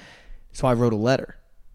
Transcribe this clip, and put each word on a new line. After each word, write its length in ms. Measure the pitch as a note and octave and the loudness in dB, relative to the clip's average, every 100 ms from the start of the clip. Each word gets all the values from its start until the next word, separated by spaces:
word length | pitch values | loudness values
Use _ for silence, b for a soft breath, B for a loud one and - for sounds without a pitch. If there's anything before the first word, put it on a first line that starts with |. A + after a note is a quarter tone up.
| B B B B B | B B B B B
So 160 | - C3 | -4 0
I 60 | |
wrote 180 | A#2+ A#2+ | 2 2
a 40 | G#2+ | 2
letter, 400 | A2+ C3 - - - - - | 0 0 -2 -16 -20 -20 -20